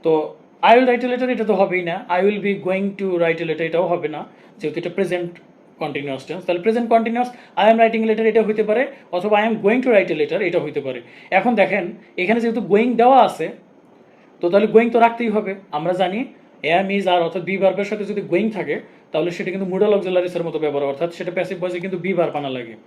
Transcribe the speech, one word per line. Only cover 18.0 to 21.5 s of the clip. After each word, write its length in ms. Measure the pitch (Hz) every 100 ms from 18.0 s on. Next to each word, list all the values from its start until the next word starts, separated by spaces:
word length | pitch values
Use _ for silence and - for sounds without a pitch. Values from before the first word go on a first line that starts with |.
| 196
যদি 120 | 202 151
going 180 | - 214 202
থাকে 180 | 139 170 - - _
তাহলে 180 | 156 175 170
সেটা 140 | 185
কিন্তু 140 | 190 190
modal 180 | 185 208 202
auxiliaries-এর 480 | 180 180 175 175 165
মতো 100 | 151
ব্যবহার, 200 | 151 143 139
অর্থাৎ 180 | 139 170 -
সেটা 140 | 180 180
প্যাসিভ 200 | 175